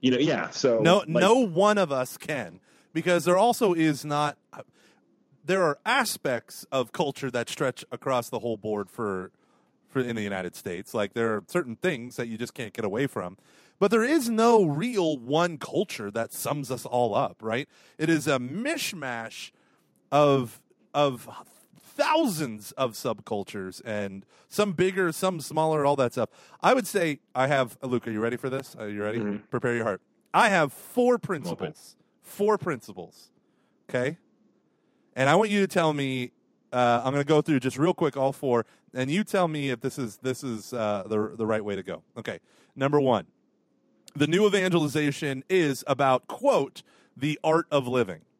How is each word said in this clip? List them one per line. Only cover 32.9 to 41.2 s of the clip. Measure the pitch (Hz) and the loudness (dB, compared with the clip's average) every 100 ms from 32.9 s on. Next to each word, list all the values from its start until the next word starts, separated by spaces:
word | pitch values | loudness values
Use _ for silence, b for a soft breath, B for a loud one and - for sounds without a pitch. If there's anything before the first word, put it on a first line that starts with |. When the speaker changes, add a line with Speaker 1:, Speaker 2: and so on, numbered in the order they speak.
| 95 85 - - _ _ _ _ _ _ | -16 -16 -18 -20 _ _ _ _ _ _
Speaker 2:
Okay? | 127 123 165 _ _ _ _ _ _ _ _ _ - | -4 -4 -6 _ _ _ _ _ _ _ _ _ 0
And | 131 | 4
I | 165 | 4
want | 214 | 4
you | 208 | 2
to | 190 | 2
tell | 185 160 | 2 2
me, | 147 135 131 120 _ _ _ _ | 2 -2 -4 -6 _ _ _ _
uh, | 123 120 117 | 0 2 2
I'm | 120 | 2
gonna | 143 | -2
go | 143 156 | 4 4
through | 151 135 | 4 0
just | 127 127 | 0 0
real | 160 | 0
quick | 180 156 135 | 2 -2 0
all | 135 | -2
four, | 135 139 120 110 b b | -2 0 0 0 b b
and | 127 131 | -6 -2
you | 170 | -2
tell | 214 196 175 | 0 0 0
me | 156 143 | 0 -4
if | 120 | -4
this | 135 135 | -4 -6
is, | 123 101 | -8 -6
this | 131 123 | -6 -6
is, | 135 110 101 | -6 -8 -8
uh, | 120 107 104 98 | -4 -2 -2 -2
the, | 107 | -2